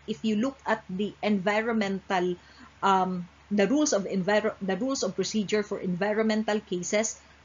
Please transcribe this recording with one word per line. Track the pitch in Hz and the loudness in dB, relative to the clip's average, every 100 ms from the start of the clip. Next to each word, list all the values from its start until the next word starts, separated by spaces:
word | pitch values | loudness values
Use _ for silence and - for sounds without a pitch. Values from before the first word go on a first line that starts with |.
if | - 220 | -8 -4
you | 220 208 | -2 0
look | 269 - - | -2 -4 -4
at | 220 - | -4 -4
the | 185 202 - | -6 -6 -4
environmental, | 208 202 190 208 226 226 196 190 - 190 180 175 - - - - | 0 0 2 0 0 0 -2 -4 -2 0 0 -2 -10 -20 -20 -2
um, | 196 190 185 180 175 - - | 2 4 2 -2 -8 -16 -4
the | 208 | 2
rules | 196 285 294 202 | 4 4 4 2
of | |
enviro-, | 180 190 180 208 214 - | 0 -2 2 2 0 -2
the | 190 185 | -4 -2
rules | 262 269 | -2 -2
of | 190 185 | -2 -2
procedure | 185 214 185 214 | -2 0 0 0
for | 202 202 | 0 -4
environmental | 185 175 202 214 220 214 214 214 | -4 -2 0 2 2 2 0 -2
cases, | - 180 175 214 226 - - - | -2 -6 0 0 0 -6 -16 -20